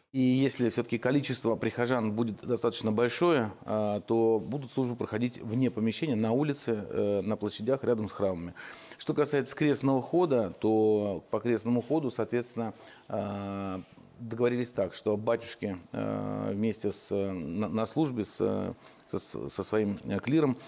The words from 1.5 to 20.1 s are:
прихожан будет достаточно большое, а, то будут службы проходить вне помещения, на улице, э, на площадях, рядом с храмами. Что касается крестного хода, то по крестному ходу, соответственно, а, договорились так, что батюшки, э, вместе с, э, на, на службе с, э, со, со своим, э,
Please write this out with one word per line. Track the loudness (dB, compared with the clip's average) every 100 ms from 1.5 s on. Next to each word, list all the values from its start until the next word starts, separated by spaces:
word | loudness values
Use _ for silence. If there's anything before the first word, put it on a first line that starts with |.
| 0
прихожан | 0 0 0 2 0
будет | 0 -2 -2 -2
достаточно | 0 0 0 0
большое, | 2 2 4 4 4 2 -4 -4
а, | 0 0 0
то | 2 4 4 4
будут | 0 -6 -4
службы | -2 -2 -2
проходить | -4 -2 -2 -4
вне | -4 0 0
помещения, | 2 -2 0 0 0
на | 2
улице, | 2 0 -2 -2 -2 -2
э, | 0 2 2
на | 0 -2
площадях, | -2 -2 -2 0
рядом | 2 0 -2
с |
храмами. | -2 0 -2 -6 -12 -16 -16 -18 -10
Что | -4 0
касается | 2 2 0 0
крестного | 2 2 2 2
хода, | 2 2 4 4 2 0
то | 4 6 6 4 2 -2 -4
по | -2
крестному | 0 0 2 0
ходу, | 2 0 0
соответственно, | -2 -2 -2 -2 -6 -6 -8 -18 -20 -8
а, | -4 -4 -4 -6 -6 -6 -6 -10 -20 -20 -14
договорились | -8 0 0 0 -2
так, | -2 -4
что | -2 0 0
батюшки, | 0 -2 -2 -6 -6 -6 -8
э, | -6 -4 -4 -4 -4 -4
вместе | 0 -2 0 -2
с, | -4 -2
э, | -2 -2
на, | -4 -6 -4 -2
на | -2 -2
службе | 0 0 -2 -4
с, | 0
э, | 0 0 -4 -8 -16 -20 -8
со, | -6 -6 -6 -6
со | -4
своим, | 0 0 0 -2
э, | -4